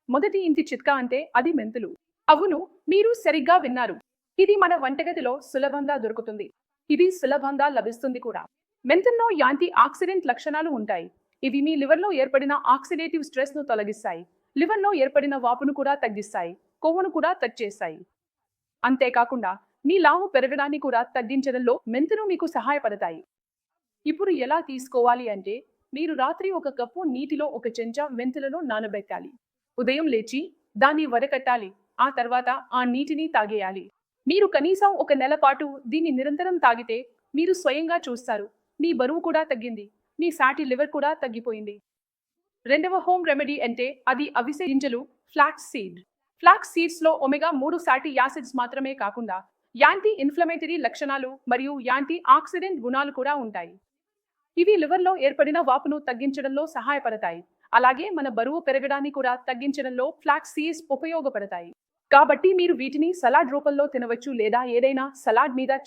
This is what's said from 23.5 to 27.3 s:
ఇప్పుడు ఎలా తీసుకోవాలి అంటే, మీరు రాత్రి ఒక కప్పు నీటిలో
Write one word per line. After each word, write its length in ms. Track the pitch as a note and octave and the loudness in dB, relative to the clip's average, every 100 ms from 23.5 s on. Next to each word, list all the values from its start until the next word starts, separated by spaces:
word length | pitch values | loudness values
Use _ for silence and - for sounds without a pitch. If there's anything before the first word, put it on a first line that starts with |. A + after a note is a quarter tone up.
| _ _ _ _ _ D4+ | _ _ _ _ _ -6
ఇప్పుడు 260 | D#4+ G4 D4+ | -2 0 0
ఎలా 140 | B3 D#4 D#4+ | 0 -2 -2
తీసుకోవాలి 540 | C4 C4 B3+ A#3+ B3 A#3+ G3 | -10 -4 2 4 2 -2 -6
అంటే, 180 | F#3+ A3+ - _ _ | -8 -10 -12 _ _
మీరు 200 | C4 D#4+ C#4 | -6 -4 -2
రాత్రి 280 | C4 E4+ F#4+ F4 | -2 -2 -4 -4
ఒక 100 | D4 C4+ | -6 -6
కప్పు 220 | A#3+ F4 E4 | -8 -6 -6
నీటిలో 320 | B3 C#4+ | -6 -6